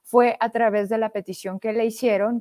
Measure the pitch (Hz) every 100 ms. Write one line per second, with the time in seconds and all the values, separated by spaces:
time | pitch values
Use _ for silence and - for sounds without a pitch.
0 | - 247 240 - 233 233 233 208 202 220
1 | 220 214 190 185 190 185 220 220 226 220
2 | 247 202 208 240